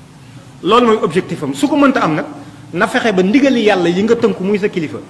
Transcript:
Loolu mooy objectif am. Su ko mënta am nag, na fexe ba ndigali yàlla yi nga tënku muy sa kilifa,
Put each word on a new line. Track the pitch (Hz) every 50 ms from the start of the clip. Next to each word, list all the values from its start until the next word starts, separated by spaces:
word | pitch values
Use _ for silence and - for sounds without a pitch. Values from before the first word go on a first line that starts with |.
| - - - - - - - - - - - -
Loolu | - 165 214 240 247
mooy | 233 214 220
objectif | - 190 156 185 180 - 170 -
am. | 151 131 139
Su | - -
ko | 262 302
mënta | 285 285 269 - 240 220
am | 175 151
nag, | 165 - - - - - - - - - - -
na | 165 202
fexe | 196 - 247 - 233
ba | 202 185
ndigali | 185 190 214 277 262 277 254 240 214
yàlla | 208 202 185 175 170
yi | 175 185
nga | 208 226 233
tënku | 233 - 214 185 - 185
muy | 190 208 196
sa | 196 208
kilifa, | - 185 156 131 107 104 92